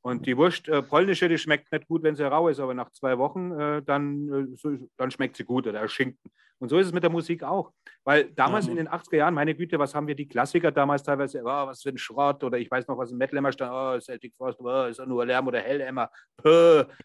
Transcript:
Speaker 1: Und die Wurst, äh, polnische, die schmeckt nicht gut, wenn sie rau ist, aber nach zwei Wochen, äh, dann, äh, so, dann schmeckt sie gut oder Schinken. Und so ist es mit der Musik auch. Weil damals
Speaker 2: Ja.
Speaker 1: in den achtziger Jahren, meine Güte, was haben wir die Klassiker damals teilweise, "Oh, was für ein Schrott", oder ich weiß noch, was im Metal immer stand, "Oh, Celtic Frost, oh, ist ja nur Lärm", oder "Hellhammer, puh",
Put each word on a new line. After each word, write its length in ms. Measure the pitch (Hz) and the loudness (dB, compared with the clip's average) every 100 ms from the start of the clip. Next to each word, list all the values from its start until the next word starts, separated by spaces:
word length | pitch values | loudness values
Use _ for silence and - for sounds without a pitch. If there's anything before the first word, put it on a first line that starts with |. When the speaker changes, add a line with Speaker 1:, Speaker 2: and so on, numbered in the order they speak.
Speaker 1:
Und 240 | 123 120 131 | -8 -6 -2
die 100 | 123 | 2
Wurst, 320 | 175 175 - | 2 2 -2
äh, 140 | 143 | -2
polnische, 460 | 135 151 196 175 175 | 2 2 4 2 2
die 80 | 160 | 0
schmeckt 320 | - - - | 0 -2 -2
nicht 160 | 151 - | -6 -2
gut, 160 | 165 | 0
wenn 120 | 156 147 | 0 0
sie 80 | 139 | 0
rau 180 | 156 165 | 2 2
ist, 100 | 139 | 0
aber 140 | 131 127 | -4 -6
nach 160 | 117 | -10
zwei 260 | _ 135 123 | _ -2 0
Wochen, 340 | 143 185 180 | 0 -2 -6
äh, 320 | 156 147 151 | -4 -2 -2
dann, 680 | 143 143 143 143 147 139 131 | 0 0 0 -4 -4 -4 -4
äh, 40 | 123 | -6
so, 200 | 151 131 - - | -6 -6 -8 -6
dann 140 | 127 | -6
schmeckt 240 | - 131 - | -4 -6 -6
sie 80 | 104 | -4
gut 220 | 127 113 | -2 -2
oder 200 | 104 110 | -4 -4
Schinken. 440 | - 135 - - _ _ - | -4 -4 -6 -20 _ _ -12
Und 100 | 117 | 0
so 80 | 165 | 2
ist 100 | 185 | 2
es 60 | |
mit 100 | 175 | 2
der 60 | 170 | 0
Musik 320 | 165 165 170 | 0 -4 -6
auch. 300 | 139 190 - _ - - | -4 -4 -4 _ -20 -6
Weil 280 | 135 147 - | 2 4 4
damals 340 | - 139 208 175 | 2 2 2 -2
Speaker 2:
Ja. 20 | |
Speaker 1:
in 80 | 170 | -4
den 100 | 160 | -4
achtziger 300 | 170 - 160 | -6 -2 2
Jahren, 160 | 160 | 2
meine 220 | 151 151 151 | 2 0 -2
Güte, 220 | 170 156 | -2 -2
was 140 | 139 | -2
haben 140 | 147 151 | -4 -6
wir 80 | 143 | -6
die 120 | 139 | -6
Klassiker 440 | 120 139 175 165 | -4 0 2 2
damals 320 | 143 139 143 | 2 2 0
teilweise, 380 | 143 139 135 139 | 0 -2 -2 -6
"Oh, 20 | 120 143 135 | -4 -4 -6
was 140 | 131 | -8
für 80 | 139 | -10
ein 80 | 127 | -8
Schrott", 460 | - 117 143 139 | -6 0 0 0
oder 140 | 123 123 | -2 -2
ich 140 | 117 | -2
weiß 160 | 127 123 | -4 -4
noch, 100 | 127 | -6
was 140 | 123 | -6
im 60 | 123 | -4
Metal 200 | 135 139 | -4 -2
immer 140 | 139 | -2
stand, 200 | - 127 | -2 -6
"Oh, 260 | 131 135 123 | -6 -4 -4
Celtic 360 | - 120 120 - | -6 -14 -16 -10
Frost, 240 | 127 123 | -8 -8
oh, 240 | 123 131 123 | -4 -2 -2
ist 140 | 117 | -6
ja 60 | 131 | -4
nur 200 | 123 120 | -2 0
Lärm", 220 | 127 131 | 0 0
oder 120 | 117 | -2
"Hellhammer, 500 | 110 143 131 131 110 - _ - | -2 -4 -4 -4 -6 -8 _ 0
puh", 460 | 156 170 170 156 - - | 6 8 10 8 4 -6